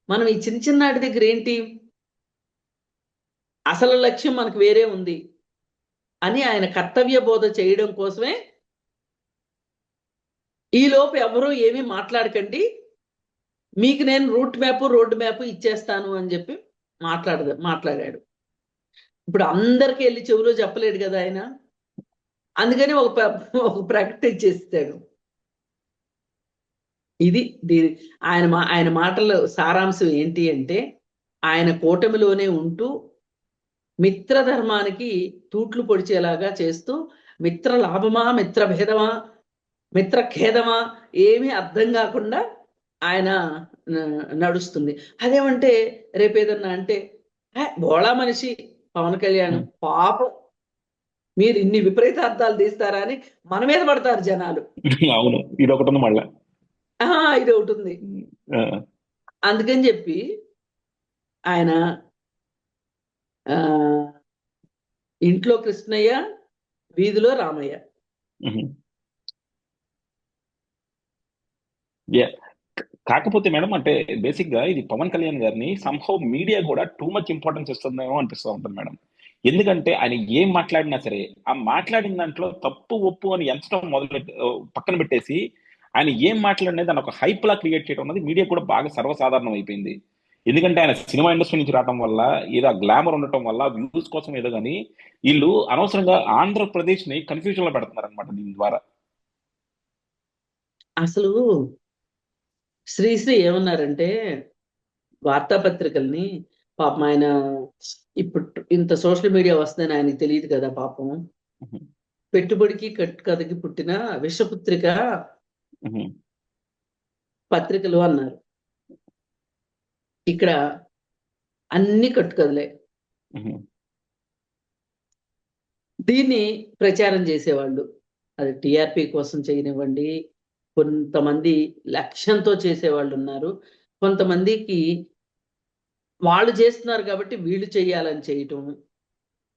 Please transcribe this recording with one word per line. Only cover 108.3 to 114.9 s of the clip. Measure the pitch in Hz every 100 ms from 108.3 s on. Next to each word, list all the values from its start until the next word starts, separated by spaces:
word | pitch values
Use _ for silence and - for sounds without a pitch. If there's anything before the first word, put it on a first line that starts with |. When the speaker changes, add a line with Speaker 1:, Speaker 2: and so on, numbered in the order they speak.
| - 180 - -
Speaker 1:
ఇంత | 175 170
సోషల్ | 160 175 175 196
మీడియా | 190 180 160
వస్తుందని | 151 - 160
ఆయనకి | 147 143 135
తెలియదు | 151 151 143
కదా | 139 131
పాపం. | 131 135 - 135
Speaker 2:
మ్మ్. | 156 175 _ _ _ 117 110 - _ _ _ _
Speaker 1:
"పెట్టుబడికి | 196 175 202 208 208 214
కట్టుకథకి | 214 175 - - 170 160
పుట్టిన | 175 160 - 156 190 233 151
విషపుత్రిక | 151 165 208 196 - 175 175